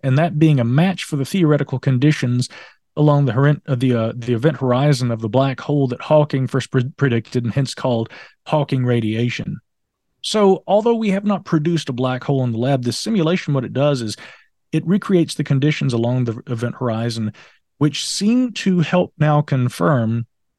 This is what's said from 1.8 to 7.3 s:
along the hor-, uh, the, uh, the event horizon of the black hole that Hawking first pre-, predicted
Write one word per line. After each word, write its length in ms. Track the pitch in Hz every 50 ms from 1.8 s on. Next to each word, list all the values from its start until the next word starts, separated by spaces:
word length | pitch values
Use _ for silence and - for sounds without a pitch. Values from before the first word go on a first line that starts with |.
| - 139 131 123 135 151 147 - - 123 123 123 127 - - - - - _ _ _ _ _
along 300 | 151 151 151 143 143 143
the 60 | 131 107
hor-, 280 | 127 139 147 147 - - -
uh, 60 | 139
the, 200 | 120 131 127 123
uh, 180 | 113 113 113 -
the 160 | 123 113 120 123
event 240 | 113 120 160 147
horizon 540 | 127 135 127 123 127 143 151 143 120 127 120
of 100 | 117 110
the 80 | 113 110
black 320 | 104 131 135 135 127 -
hole 260 | - - 143 147 139
that 140 | 123 123 -
Hawking 460 | - - 156 151 147 147 - 135 131
first 240 | 120 - 135 - -
pre-, 200 | - 131 123 139 -
predicted 480 | - 139 135 117 117 107 -